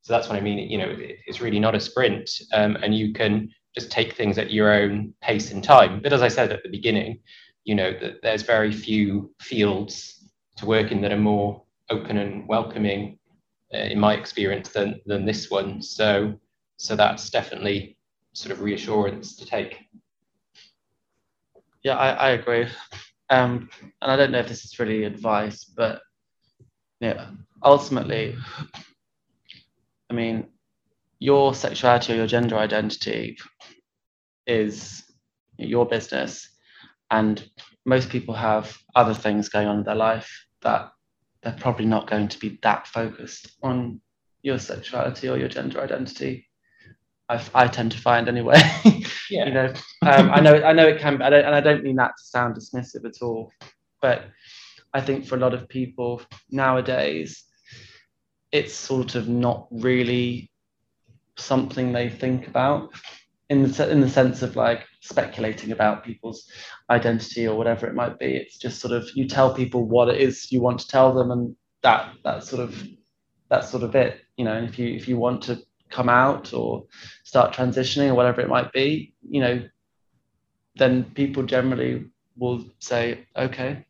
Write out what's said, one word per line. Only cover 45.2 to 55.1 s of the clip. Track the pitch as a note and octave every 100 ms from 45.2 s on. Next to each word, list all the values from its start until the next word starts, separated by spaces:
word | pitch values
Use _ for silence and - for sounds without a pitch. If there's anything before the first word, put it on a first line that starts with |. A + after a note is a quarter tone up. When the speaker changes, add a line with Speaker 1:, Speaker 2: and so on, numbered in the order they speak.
| C3
Speaker 2:
or | B2+
your | C3
gender | C3 C3+ C#3
identity. | C3+ - C3 - C3+ B2+ _ _ _ _ - - _ _ _
I, | A#2+ -
I | B2+ B2
tend | - A2+
to | A2
find | B2 A#2+ A#2
anyway. | A#2+ A#2 D3 D#3 -
<laughs> | A3 G3+ - - -
Speaker 1:
Yeah. | F#3+ C3
Speaker 2:
You |
know, | C3 B2+ C3 - -
um, | D#3+ C#3 C#3
I | C#3+
know, | D3+
I | D3+ D#3
know | D#3+ D#3+
it | D3+
can | D3+ C#3
be, |
I | C3
don't, | D3
and | C3+
I | D3
don't | D#3 D3+
mean | C#3 C3
that | B2 -
to |
sound | - B2 A#2+ A2
dismissive | - B2+ B2 A#2
at | A#2 -
all, | A#2+ A2+ A2 _ - _ _ _
but | C3+ A#2 G2 _ - - - - _
I | C#3
think | C#3